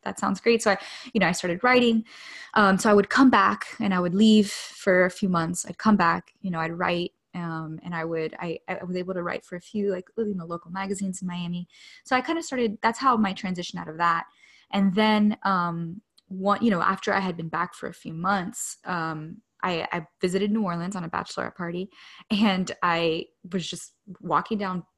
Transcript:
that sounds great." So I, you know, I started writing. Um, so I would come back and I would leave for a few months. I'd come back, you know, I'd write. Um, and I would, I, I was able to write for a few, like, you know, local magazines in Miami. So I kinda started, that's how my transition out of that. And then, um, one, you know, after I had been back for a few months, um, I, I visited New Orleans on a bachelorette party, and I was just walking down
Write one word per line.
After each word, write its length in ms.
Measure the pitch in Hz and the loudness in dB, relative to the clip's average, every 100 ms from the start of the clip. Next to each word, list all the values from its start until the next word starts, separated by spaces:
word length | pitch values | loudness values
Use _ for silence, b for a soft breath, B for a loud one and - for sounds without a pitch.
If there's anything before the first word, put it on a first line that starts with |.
that 160 | 202 190 | -8 -4
sounds 220 | 196 196 | -4 -2
great." 220 | - 233 | 2 2
So 80 | 220 | 2
I, 60 | 196 B B B | 0 B B B
you 60 | 220 | 0
know, 80 | 175 | 2
I 40 | |
started 320 | 170 180 170 | 0 -4 0
writing. 400 | 247 254 240 226 220 B B B B - | 4 4 4 2 -2 B B B B 4
Um, 220 | 202 190 | 4 6
so 120 | 226 | 6
I 40 | |
would 160 | 208 202 | 6 6
come 200 | - 269 | 6 8
back 380 | 233 196 208 - - | 8 4 0 -8 -4
and 140 | 214 | 0
I 60 | 185 | 0
would 160 | 175 185 | 0 6
leave 360 | 220 214 202 | 8 8 6
for 540 | - - - - 180 180 | -2 -12 -6 2 4 4
a 60 | |
few 180 | - 196 | 2 0
months. 360 | 175 165 175 - | 0 0 -4 -8
I'd 100 | - | -2
come 200 | 220 202 | 4 4
back, 360 | 170 175 - _ | 4 0 -4 _
you 80 | 190 | -6
know, 80 | 170 | -4
I'd 140 | 160 | -4
write. 380 | 170 175 175 175 _ _ | -2 -2 -2 -4 _ _
Um, 460 | 185 170 160 160 160 | -10 -6 -6 -8 -10
and 100 | - | -8
I 120 | 170 165 | -6 -4
would, 280 | 165 160 - | -4 -4 -6
I, 200 | 175 160 - | -8 -8 -8
I 160 | 180 | -10
was 120 | 180 180 | -6 -6
able 180 | 180 | -4
to 80 | 185 | -6
write 240 | 175 - - | -4 -8 -8
for 120 | 180 | -14
a 40 | |
few, 300 | - 214 202 | -8 -4 -2
like, 160 | 185 - - | -4 -8 -6
you 160 | 214 190 | -6 -6
know, 100 | 165 | -8
local 260 | 170 170 | -12 -10
magazines 500 | 185 190 196 196 185 | -10 -6 -6 -6 -6
in 60 | 185 | -8
Miami. 400 | 175 175 175 175 B B B - | -6 -6 -8 -10 B B B -4
So 100 | 254 | -2
I 60 | |
kinda 200 | 254 330 | 0 -4
started, 360 | 330 262 233 208 | -4 -2 -2 0
that's 160 | 226 226 | -2 0
how 180 | 269 233 | 2 2
my 160 | 208 | 2
transition 440 | 190 190 180 175 180 | -2 -6 -6 -6 -10
out 120 | 170 | -10
of 80 | 160 | -2
that. 280 | 170 165 - b b b b | 0 0 -4 b b b b
And 240 | 202 196 185 | 2 2 4
then, 420 | 214 214 208 214 | 4 4 4 2
um, 580 | 196 190 175 170 170 185 _ _ _ | 0 0 0 -4 -8 -10 _ _ _
one, 360 | 185 190 202 | -4 0 2
you 80 | 226 | 2
know, 100 | 180 | 2
after 320 | - 190 - | 2 0 0
I 60 | 196 | 0
had 160 | 190 170 | 0 -4
been 140 | 165 | -6
back 260 | 160 175 - | -4 -6 -6
for 120 | - | -12
a 60 | |
few 200 | 175 - | -10 -12
months, 640 | 160 180 202 175 - - - - | -6 0 0 -2 -8 -12 -10 -8
um, 560 | 175 160 156 156 - _ _ | -6 -4 -6 -10 -16 _ _
I, 240 | 185 170 - | -4 -2 -4
I 140 | 175 156 _ | -6 -8 _
visited 300 | 185 185 208 | -2 0 0
New 120 | 220 | 0
Orleans 320 | 196 170 175 196 | -2 -2 -6 -6
on 80 | |
a 60 | 165 | -6
bachelorette 460 | 175 - - - - | -6 -6 -6 -8 -6
party, 340 | 170 175 196 B B B B | -8 -6 -8 B B B B
and 420 | 202 214 190 185 - | 2 2 2 -2 -2
I 440 | 175 170 170 160 - _ 180 | 0 2 2 0 -6 _ -6
was 160 | 185 160 | -6 -6
just 260 | 175 - _ - 185 | -10 -14 _ -20 -14
walking 380 | 175 147 - 220 | -2 0 0 -4
down 240 | 202 180 - | -2 -4 -8